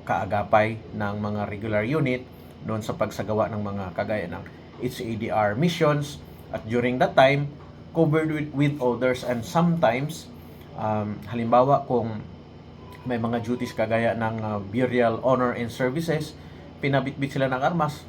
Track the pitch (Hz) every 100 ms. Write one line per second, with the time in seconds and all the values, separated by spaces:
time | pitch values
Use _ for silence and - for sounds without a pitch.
0 | - 95 98 101 101 110 110 110 - 107
1 | 104 104 104 104 101 104 107 107 110 156
2 | 139 127 - - - - - 110 107 117
3 | 107 - 104 107 101 107 104 101 95 87
4 | 104 107 87 87 - - - - 123 -
5 | 120 110 107 98 104 104 170 165 156 147
6 | 143 - - - - - 110 120 123 123
7 | 139 - 135 143 143 - - - - 165
8 | 160 160 156 151 147 135 147 139 127 117
9 | 127 123 - 120 113 165 175 165 113 120
10 | 147 - - - - - - - 110 107
11 | 104 104 - 117 117 120 131 139 139 123
12 | 113 110 - - - - - - - -
13 | - 120 113 120 110 123 123 - 110 113
14 | 113 101 113 113 110 104 95 110 127 120
15 | 117 113 123 127 123 120 117 - 131 135
16 | 165 151 151 - - - - - 143 139
17 | 127 - 139 143 131 127 143 175 151 -